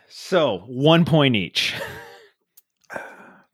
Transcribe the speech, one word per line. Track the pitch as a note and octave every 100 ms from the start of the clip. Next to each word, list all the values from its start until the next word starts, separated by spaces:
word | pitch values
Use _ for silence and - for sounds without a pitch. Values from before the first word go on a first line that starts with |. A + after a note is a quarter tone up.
| _
So, | - - F#3 C#3+ F#2 G#2
one | B2+ D3 E3+
point | C#3+ D#3 C#3 A2
each. | E2 - - -
<laughs> | - - - - - _ _ _ _ _ _ - - - - _ _